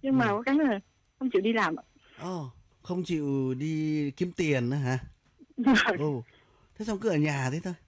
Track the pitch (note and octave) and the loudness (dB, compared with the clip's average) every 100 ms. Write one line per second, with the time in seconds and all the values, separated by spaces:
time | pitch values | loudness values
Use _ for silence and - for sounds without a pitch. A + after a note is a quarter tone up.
0 | C4+ C4 A3+ G3+ A#3+ C#4 D4 G3+ - _ | 2 2 2 0 2 2 4 0 -4 _
1 | _ _ C4 G3+ G3+ A3+ F#3 D#3+ - _ | _ _ 0 0 2 0 0 -2 -10 _
2 | _ - F3 F3+ C3+ - _ _ - F3+ | _ -12 -8 -8 -8 -14 _ _ -6 -4
3 | F3 E3 C#3+ C#3 C3 B2+ D3+ D#3 D#3 D3+ | -2 -2 0 0 -2 -2 -2 -2 -2 -2
4 | D3 - F3+ - D#3+ C#3 A#2+ C#3+ C3 B2+ | -2 -4 -6 -2 0 2 0 0 0 -2
5 | - - _ _ - - B3+ A3 A#3 F#3 | -6 -20 _ _ -18 0 4 6 4 0
6 | D3+ C3+ A#2 _ _ _ _ _ G#3+ G3+ | -2 -4 -8 _ _ _ _ _ -6 -2
7 | A3 D#3+ D3+ C#3 C3 D3+ F#3 F3 | 0 2 2 0 -2 -2 -6 -10